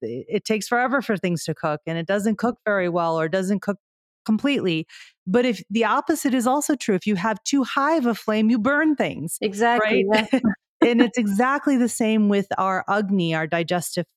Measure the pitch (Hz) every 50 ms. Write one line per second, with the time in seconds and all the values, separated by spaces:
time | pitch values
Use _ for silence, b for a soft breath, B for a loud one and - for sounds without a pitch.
0 | 127 110 117 127 - - - 196 - - 220 220 - - 240 240 247 262 254 277
1 | 208 - 214 175 - 180 175 156 - - 151 - - 156 151 156 - 165 165 165
2 | 165 175 196 208 196 226 214 - - 240 240 - - 220 202 196 180 175 165 175
3 | 170 165 160 165 160 160 165 190 190 185 208 185 - - 202 - _ _ _ _
4 | _ _ _ _ - - 220 208 - 285 277 208 - 185 165 160 160 B B B
5 | B B B _ - 185 185 247 247 254 220 185 - - 202 226 226 208 220 277
6 | - - 320 - - 277 233 262 214 254 262 294 285 - 302 247 - - 196 180
7 | - 214 208 175 180 226 220 196 - - - 277 247 - - 277 269 294 330 320
8 | 247 240 214 - - - 214 214 220 220 240 226 196 269 285 294 320 311 294 -
9 | 214 160 175 - 143 165 - - 208 214 190 202 233 233 240 233 214 214 220 -
10 | 190 196 214 214 220 - - 262 - - 190 - _ _ _ - - 233 240 233
11 | 247 240 - 247 220 202 196 196 247 262 277 294 - 294 269 240 247 220 - -
12 | 233 220 220 220 208 202 202 202 196 - - - 190 190 190 185 - - 196 208
13 | 214 190 202 190 170 165 160 160 160 151 175 170 170 - 185 175 - - - 180
14 | 165 - _